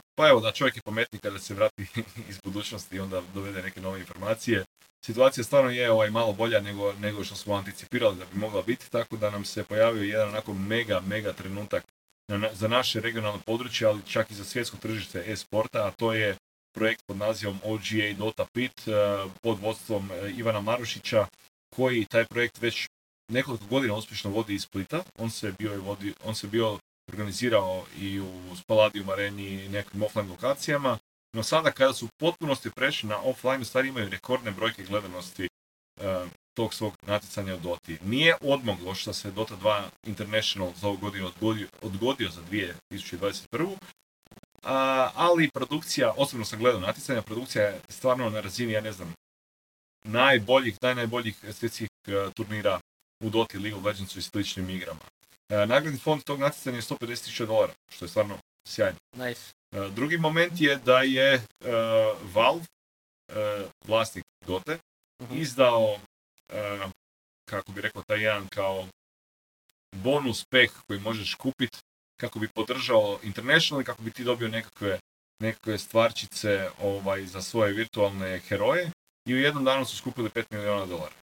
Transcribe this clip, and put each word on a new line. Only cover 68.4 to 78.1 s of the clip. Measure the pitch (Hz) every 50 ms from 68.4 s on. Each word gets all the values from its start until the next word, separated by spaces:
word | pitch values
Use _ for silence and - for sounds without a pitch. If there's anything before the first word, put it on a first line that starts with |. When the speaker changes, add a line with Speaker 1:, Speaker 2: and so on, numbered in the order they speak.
| 101 98
Speaker 1:
kao | - 104 98 98 95 95 92 95 92 _ _ _ _ _ _ _ _ _ _ _ _ _ _ _ _ _ _ _
bonus | - 95 95 123 143 147 139 127 110 - -
pack | - - 127 120 117 - - - -
koji | 104 98
možeš | 98 110 113 110 101 - -
kupit | - - 131 131 - 131 113 - - - _ _ _ _ _ _ -
kako | - 110 - 110
bi | 107 107
podržao | - - 107 - 127 135 127 123 123 110 107 101 101 101 -
International | 107 95 - 117 127 147 165 160 - 151 139
i | 127
kako | - 120 -
bi | 113 113
ti | 110 - 123
dobio | 120 123 117 117 110
nekakve, | 110 113 110 - - - 107 101 95 92 - _ _ _ _ _ _ _
nekakve | 107 110 110 - - 110 107 101
stvarčice, | - - - 113 113 113 - - - 101 - - - 107 101 98 95 92 - -
ovaj, | 101 101 98 98 95 98 98 95 95
za | 92 90 98
svoje | 92 - - 117 110 101 98
virtualne | 107 113 113 - 113 104 101